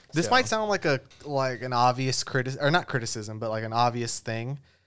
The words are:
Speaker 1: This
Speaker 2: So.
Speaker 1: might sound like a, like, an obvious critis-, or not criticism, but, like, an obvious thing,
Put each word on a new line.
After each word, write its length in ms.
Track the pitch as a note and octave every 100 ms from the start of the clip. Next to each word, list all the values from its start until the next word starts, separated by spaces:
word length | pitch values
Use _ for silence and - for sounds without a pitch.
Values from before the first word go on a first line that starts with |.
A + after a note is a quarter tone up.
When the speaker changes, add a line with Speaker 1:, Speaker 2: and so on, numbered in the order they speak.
| -
Speaker 1:
This 120 | D3
Speaker 2:
So. 60 | G#3+
Speaker 1:
might 140 | B3 B3
sound 220 | A3 G#3+
like 160 | G3
a, 160 | D#3+ C3+ - -
like, 380 | D3 C3+ C3 A#2
an 100 | B2+
obvious 500 | A#2+ B2 B2+ C3 -
critis-, 380 | - C3+ B2+ C3+
or 80 | C#3+
not 180 | F3 -
criticism, 520 | C3 A2+ A2+ G#2+ G#2+
but, 100 | A2+
like, 140 | A2
an 100 | A2
obvious 460 | A#2 A#2+ A#2+ A#2 -
thing, 400 | A#2 A2+ A#2+ C#3+ - _